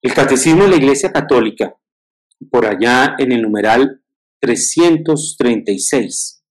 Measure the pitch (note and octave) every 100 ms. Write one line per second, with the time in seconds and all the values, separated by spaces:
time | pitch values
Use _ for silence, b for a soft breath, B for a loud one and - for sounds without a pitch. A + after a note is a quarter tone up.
0 | - - C3+ C3 E3 D#3+ G3 F3 C3+ C3+
1 | F#3+ D3+ - B2+ A2 - G2+ - _ _
2 | _ _ _ _ - A#2+ A2 F#2+ A#2 B2
3 | C#3+ - C3 A#2+ A2 G#2 G#2+ A#2 C#3 -
4 | _ _ _ _ C3+ A#2 - D#3+ F3 D#3
5 | D#3+ D3+ - - B2 A2+ - G2 - C3+
6 | G2 - - - _